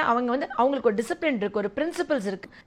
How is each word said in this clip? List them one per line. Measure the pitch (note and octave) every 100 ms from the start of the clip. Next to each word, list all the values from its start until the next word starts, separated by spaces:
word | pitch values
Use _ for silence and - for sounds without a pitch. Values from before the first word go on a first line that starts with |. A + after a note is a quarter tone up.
| D#4
அவங்க | A#3 B3
வந்து, | B3+ - -
அவங்களுக்கு | B3+ C#4 A#3
ஒரு | G#3
டிசிப்ளின் | A3+ E4+ E4 A#3+
இருக்கு, | G3+ G#3
ஒரு | G3+ G3+
பிரின்சிபல்ஸ் | D#4 E4+ D#4+ C#4+ G3+
இருக்கு. | F#3+ - -